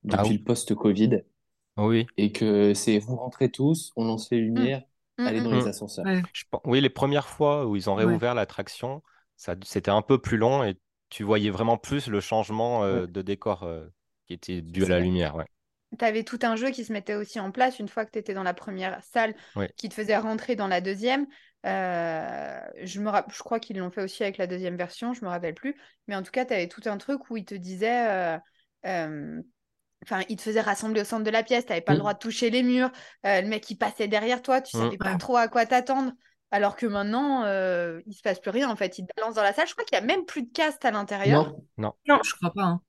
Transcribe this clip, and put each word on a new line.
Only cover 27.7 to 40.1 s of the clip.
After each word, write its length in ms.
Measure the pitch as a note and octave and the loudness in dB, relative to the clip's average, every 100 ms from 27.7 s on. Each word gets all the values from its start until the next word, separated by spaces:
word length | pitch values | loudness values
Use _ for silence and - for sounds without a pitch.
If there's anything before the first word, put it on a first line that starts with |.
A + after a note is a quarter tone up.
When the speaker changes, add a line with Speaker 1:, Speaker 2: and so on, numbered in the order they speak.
| F#3 A3 A#3+ A#3 | -4 0 2 2
Speaker 3:
euh, 300 | F#3+ F3 D#3+ _ _ _ _ - | 0 0 -4 _ _ _ _ -6
euh, 560 | F3+ D#3+ D3+ D3 D#3 - _ _ _ _ _ | -4 -4 -8 -10 -10 -14 _ _ _ _ _
enfin, 180 | - F#3+ F#3 | -6 -6 -4
ils 60 | G#3 | -8
te 60 | |
faisaient 180 | A3 A3 | -2 0
rassembler 400 | G#3 G3 A3 A3 | 0 -2 0 -2
au 40 | G#3 | -2
centre 180 | A3+ | -2
de 80 | G#3+ | 0
la 100 | A3 | 0
pièce, 240 | A3+ B3 A#3 | 2 0 0
t'avais 160 | F3 | -2
pas 120 | E3+ | 2
le 40 | F#3+ | 2
Speaker 2:
Mm. 40 | |
Speaker 3:
droit 120 | G3+ | 2
de 60 | G3+ | -4
toucher 320 | A3+ A3+ A#3 | -6 0 2
les 100 | A#3+ | 4
murs, 300 | B3 B3 B3+ B3+ - - G3 | 4 4 2 -2 -20 -4 2
euh, 160 | F#3+ | 2
le 60 | G3+ | 2
mec, 200 | G#3+ - | -4 -6
il 40 | G3+ | -2
passait 320 | G#3+ - G#3 | -2 0 0
derrière 360 | G#3 A3+ B3 | 2 2 0
toi, 180 | B3 C4 | 2 2
tu 160 | C4 A#3 | 2 0
Speaker 1:
Mm. 40 | |
Speaker 3:
savais 160 | E3 G3 | 0 0
pas 140 | F#3+ | -2
Speaker 4:
Ouais. 40 | F#3 | -2
Speaker 3:
trop 200 | - A#3+ | 2 2
à 100 | A3+ | 4
quoi 180 | A#3+ A3+ | 2 4
t'attendre. 460 | B3+ B3 C4+ C4 B3 _ _ _ | 2 2 0 0 -6 _ _ _
Alors 240 | G3+ G3+ G3+ | 2 2 2
que 100 | A#3 | -2
maintenant, 600 | G3+ G3+ A#3 C#4+ C4+ G#3+ | 0 0 0 0 0 0
euh, 540 | G3 F#3 F3 E3+ E3 G#3+ | 0 0 0 -2 -6 -14
il 80 | |
se 80 | G3 | -6
passe 180 | G#3+ F#3 | -4 -2
plus 120 | - | -2
rien, 180 | A3 C#4 | 0 0
en 60 | G#3 | 0
fait. 240 | F#3 - | -4 -4
Ils 80 | F#3 | -10
te 60 | - | -6
balancent 180 | A3 A3 | -4 2
dans 80 | |
la 100 | G3+ | 2
salle. 140 | G3+ D#4+ | 2 -2
Je 60 | |
crois 120 | - A4+ | -2 0
qu'il 120 | G#3+ | 0
y 40 | |
a 40 | |
même 200 | A3+ | 2